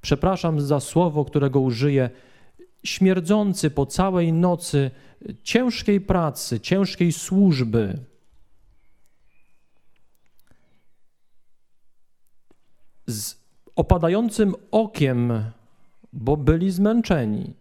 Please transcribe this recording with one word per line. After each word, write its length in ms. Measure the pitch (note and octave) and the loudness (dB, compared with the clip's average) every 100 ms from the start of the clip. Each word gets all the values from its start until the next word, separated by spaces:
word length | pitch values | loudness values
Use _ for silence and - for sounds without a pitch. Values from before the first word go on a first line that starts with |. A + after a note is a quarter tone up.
Przepraszam 600 | - C#3+ F3+ F#3+ E3+ D#3 | -2 0 0 0 -2 -2
za 180 | C#3+ D3 | 0 -2
słowo, 460 | - D#3+ F3 D3 C#3+ | 0 0 0 0 -2
którego 340 | D3+ C#3 C3+ | 0 0 0
użyję. 500 | C3 A2+ C#3+ C#3 B2 - - - - - - _ | 0 0 0 2 0 -4 -20 -20 -20 -20 -20 _
Śmierdzący 880 | - - F#3+ F#3 E3 G#3 G#3 F#3 D#3 | -12 0 2 2 0 0 0 0 -2
po 140 | C#3+ C#3 | 0 -4
całej 480 | - F#3+ F#3 E3+ | 0 0 2 2
nocy 580 | E3 F3+ E3+ - C#3+ C#3 - - - - - | 2 2 0 -2 -2 -2 -6 -20 -20 -16 -14
ciężkiej 580 | - A3+ B3+ A3+ - G3+ | -2 0 2 -2 0 0
pracy, 580 | G3 F3+ E3 C3+ - A#2 | 2 0 0 -4 -6 -6
ciężkiej 520 | - F#3 F#3+ - F3 | 0 0 0 0 0
służby. 880 | D#3 - F#3+ G3 C#3+ A#2+ A2+ G#2 A2+ B2 _ _ - - - _ _ - - - _ _ - - - _ _ - - - _ _ - - - _ _ _ _ - _ _ - - - _ _ - - - _ - - _ _ _ - - - - | 0 -2 2 4 4 2 0 0 -4 -12 _ _ -20 -20 -20 _ _ -20 -20 -20 _ _ -20 -20 -20 _ _ -20 -20 -20 _ _ -20 -20 -20 _ _ _ _ -20 _ _ -20 -20 -20 _ _ -20 -20 -20 _ -20 -20 _ _ _ -20 -20 -20 -12
Z 280 | A2 G#2 - _ _ - - | -10 -10 -16 _ _ -14 -4
opadającym 800 | A#2+ F3+ E3 F#3+ A#3 G#3+ G#3 F3+ - | 2 2 2 0 -2 0 -2 -2 -2
okiem, 720 | G#3+ A3 A3 C#3 B2 A#2+ A#2 A2 - _ _ - - - | -2 -2 -2 0 0 0 0 -4 -10 _ _ -20 -20 -18
bo 240 | - A2+ D3+ | -8 -2 0
byli 340 | C#3 E3 F#3+ | 2 2 2
zmęczeni. 840 | F3+ G#3 A3+ A3+ E3+ A2+ G#2 F#2 - | 2 2 2 2 0 0 -4 -8 -14